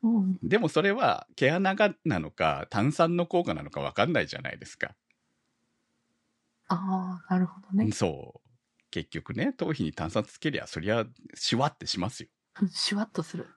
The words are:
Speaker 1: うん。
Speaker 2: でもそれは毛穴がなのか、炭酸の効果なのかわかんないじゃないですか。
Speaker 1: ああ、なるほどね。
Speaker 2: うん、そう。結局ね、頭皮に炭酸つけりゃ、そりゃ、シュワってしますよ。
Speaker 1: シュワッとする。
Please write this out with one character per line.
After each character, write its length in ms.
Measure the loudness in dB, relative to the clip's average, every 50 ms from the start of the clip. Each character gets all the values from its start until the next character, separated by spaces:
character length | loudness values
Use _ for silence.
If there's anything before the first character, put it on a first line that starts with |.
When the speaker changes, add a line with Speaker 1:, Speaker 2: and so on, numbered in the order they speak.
| 0
Speaker 1:
う 180 | 2 4 4 2
ん。 160 | 2 0 -2 0
Speaker 2:
で 140 | 2 2
も 100 | 2 2
そ 140 | 2 2 4
れ 100 | 4 4
は 340 | 2 4 4 2 2 2 -2 -12 _
毛 140 | 2 2 4
穴 240 | 4 4 2 2 4
が 180 | 4 4 2 2 0 _
な 160 | 0 0 0
の 120 | -2 -4
か、 360 | -2 2 2 2 2 0 -4 -4
炭 220 | 0 2 2 2
酸 240 | 4 4 2 4 4
の 120 | 0 0
効 180 | 2 2 0 2
果 80 | 0 -4
な 100 | -4 -6
の 60 | -8
か 100 | -8 -6
わ 140 | -6 -2 2
か 120 | 2 2
ん 60 | 4
な 80 | 2 0
い 80 | 0
じ 80 | -2 -6
ゃ 60 | -10
な 100 | -10 -10
い 60 | -10
で 80 | -12 -14
す 120 | -18 -8
か。 160 | -8 -8 -8 -8 _ _ _ _ _ _ _ _ _ _ _ _ _ _ _ _ _ _ _ _ _ _ _ _ _ _ _ _ _ _ _ _ _ _
Speaker 1:
あ 540 | -4 -4 -2 -2 -2 -2 -2 -4 -6 -8 -10 -2 0
あ、 40 | 2
な 60 | 2
る 60 | 2
ほ 160 | 0 -2 -10
ど 80 | -10 -2
ね。 140 | 0 2 2
Speaker 2:
う 20 | 2
ん、 20 | 2
そ 480 | 2 0 0 0 -4 -10 -16 -18 -20 _
う。 40 | _ _ _ _ _ _ _ _ _
結 200 | -8 -8 -8 -6
局 220 | -10 -10 -8 -6 -4
ね、 200 | -2 -2 -2 -2
頭 180 | -2 -4 -4
皮 120 | -2 -2 -2
に 100 | -4 -2
炭 180 | -4 -6 -2
酸 120 | -2 -2 -4
つ 140 | -4 -10 -6
け 120 | -6 -4
り 80 | -4 -4
ゃ、 80 | -8
そ 140 | -8 -10 -6
り 100 | -2 0
ゃ、 140 | 0 0 -2 -4 -10 _ -20 -20 -12
シ 220 | -6 -4 -2 0
ュ 40 | 2
ワ 100 | 0 0
っ 80 | -2
て 100 | _ -6
し 120 | -6 -4 -2
ま 100 | -4 -4
す 140 | -6 -10 -16
よ。 60 | -18 _ _ _ _ _ -2 -2 -2
Speaker 1:
シ 240 | 0 -2 -4 -2 -2
ュ 20 |
ワ 80 | -2 -4
ッ 40 | -4
と 140 | -6 -6 -6
す 140 | -6 -10
る。 100 | -12 -12 -12 -12